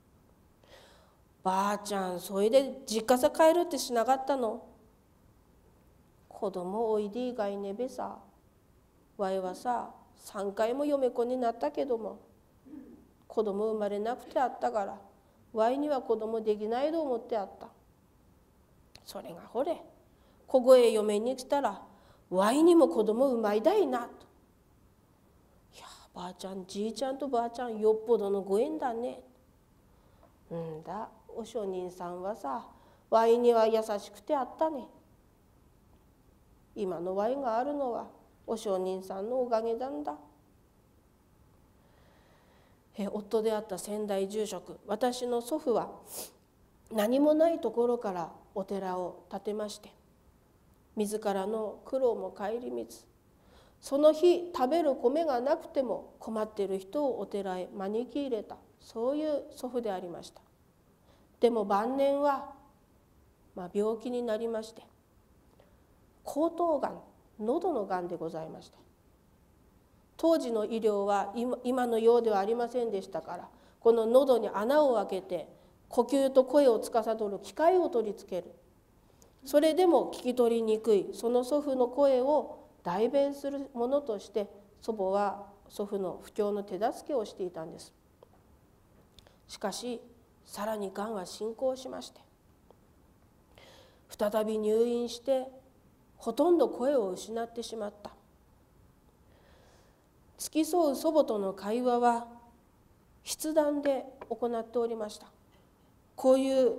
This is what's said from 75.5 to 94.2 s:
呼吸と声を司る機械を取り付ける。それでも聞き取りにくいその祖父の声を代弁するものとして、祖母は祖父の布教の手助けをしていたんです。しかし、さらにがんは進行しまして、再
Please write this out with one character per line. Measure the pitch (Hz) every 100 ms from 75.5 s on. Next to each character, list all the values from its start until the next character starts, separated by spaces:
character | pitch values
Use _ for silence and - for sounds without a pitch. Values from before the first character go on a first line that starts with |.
| - - _ -
呼 | -
吸 | 233 277 269
と | 269
声 | 254 294 269
を | 214
司 | - 233 220 220
る | 208 196
機 | - -
械 | 320 370
を | 320
取 | 240 208
り | 196
付 | -
け | 180
る。 | - - _ _ _ _ _ _ - _
そ | 262 294
れ | 311
で | 311 370
も | 269 -
聞 | -
き | 254 247
取 | 233 233
り |
に | 220 214
く | 226 202
い | 170
そ | - 233
の | 247
祖 | 254 294
父 | 285 254
の | 247
声 | 285 277 254
を | 262 294 220 - - _
代 | 175 180 240
弁 | 277 277
す | 277 277
る | 277 269
も | 240 240
の | 285
と | 285 202
し | -
て、 | 226 208 - - -
祖 | -
母 | 214 190
は | 196 202 196 - - -
祖 | - 202
父 | 202
の | 185 -
布 | -
教 | - 208
の | 202
手 | 202 185
助 | 226 - -
け | 277
を | 214
し |
て | -
い | 180
た | 175
ん | 160
で | 165
す。 | - _ _ _ - _ _ _ _ _ _ - _ - - _ -
し | -
か | 202
し、 | 185 240 233 - - _ _ -
さ | - 208
ら | 220
に | 196
が | 196 214
ん |
は | 214 175
進 | - 214 220
行 | 262 254
し | 262
ま | 180
し | -
て、 | - - _ _ _ - _ _ _ _ _ _ _ _ - - - - _ _
再 | -